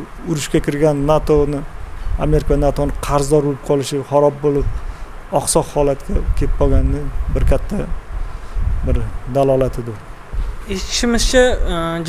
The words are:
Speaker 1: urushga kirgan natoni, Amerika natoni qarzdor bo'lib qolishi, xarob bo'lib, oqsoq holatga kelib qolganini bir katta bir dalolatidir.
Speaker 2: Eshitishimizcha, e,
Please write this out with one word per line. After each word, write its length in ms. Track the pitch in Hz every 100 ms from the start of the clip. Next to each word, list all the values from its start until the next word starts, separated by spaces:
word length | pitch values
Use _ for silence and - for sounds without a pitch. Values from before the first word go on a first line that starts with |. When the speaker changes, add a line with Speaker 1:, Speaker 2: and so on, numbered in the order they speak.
| - - 175
Speaker 1:
urushga 300 | 156 - 160 160
kirgan 320 | 143 156 143 143
natoni, 480 | 151 - 151 143 143 151 - - - - - 151
Amerika 280 | 147 139 143 143
natoni 280 | 139 143 - -
qarzdor 340 | 143 139 151 143
bo'lib 160 | 131 -
qolishi, 280 | 143 123 143 131
xarob 240 | 143 147 139
bo'lib, 240 | 147 143 135 - - - - - - -
oqsoq 260 | - 165 139
holatga 420 | 147 143 131 - - - -
kelib 160 | 139 -
qolganini 420 | 139 131 135 139 139 - -
bir 100 | - -
katta 260 | - - 202 - - - - - - - - - - -
bir 120 | 120 107 - 123 139
dalolatidir. 600 | 139 131 127 123 117 104 - - - - - - -
Speaker 2:
Eshitishimizcha, 720 | 190 - - 240 233 - 254 247 202 -
e, 40 | 175 165 165